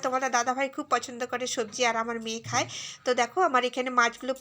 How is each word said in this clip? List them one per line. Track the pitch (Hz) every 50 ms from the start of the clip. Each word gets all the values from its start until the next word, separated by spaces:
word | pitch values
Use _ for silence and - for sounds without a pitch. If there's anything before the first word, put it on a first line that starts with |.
| -
তোমাদের | 269 254 262 269 262 240
দাদাভাই | 240 240 262 247 262 277 262 269
খুব | - 285 - 254
পছন্দ | 240 240 - 247 240 254 247 254
করে | 240 254 240 -
সবজি, | 269 226 214 - - 247 233
আর | 226 226 226
আমার | 233 233 226 220
মেয়ে | 226 220 226 - -
খায়। | 233 247 320 - - - - - - - -
তো | - 254 247
দেখো | 240 233 - 370 370 330
আমার | 262 247 247 247
এখানে | - 262 247 262 254 247
মাছগুলো | 233 233 233 - - 254 262 254